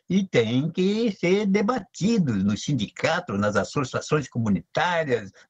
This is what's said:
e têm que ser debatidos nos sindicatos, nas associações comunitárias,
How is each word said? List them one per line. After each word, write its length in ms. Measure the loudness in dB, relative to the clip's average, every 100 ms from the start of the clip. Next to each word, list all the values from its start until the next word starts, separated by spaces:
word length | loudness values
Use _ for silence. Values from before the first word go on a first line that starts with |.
| -2
e 180 | -2 0
têm 440 | 2 2 2 0
que 400 | 0 0 2 0
ser 340 | 0 2 2 2
debatidos 960 | 0 0 -2 -6 -4 0 2 2 2
nos 200 | 0 0
sindicatos, 760 | -2 -2 -2 -4 -2 -2 -2 -2
nas 160 | 0 0
associações 720 | -2 -4 -4 -6 -2 -2 -2
comunitárias, 1040 | -4 0 -2 -2 -2 0 0 0 -2 -4 -18